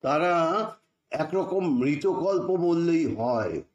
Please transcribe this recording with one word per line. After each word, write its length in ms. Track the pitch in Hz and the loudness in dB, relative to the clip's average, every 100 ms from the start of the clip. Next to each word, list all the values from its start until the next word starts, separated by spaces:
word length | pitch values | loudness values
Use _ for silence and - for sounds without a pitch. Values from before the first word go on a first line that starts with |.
তারা 760 | 131 151 175 175 165 190 220 - _ _ _ | 0 0 2 2 2 0 -4 -8 _ _ _
একরকম 680 | 135 151 185 185 185 180 127 | -6 -2 -2 -2 -2 0 2
মৃতকল্প 800 | 131 147 196 185 175 196 175 185 | 2 0 0 0 0 0 0 0
বললেই 580 | 175 170 170 165 143 | 2 2 2 2 0
হয়। 480 | 101 117 120 98 80 - | -2 0 0 -2 -4 -8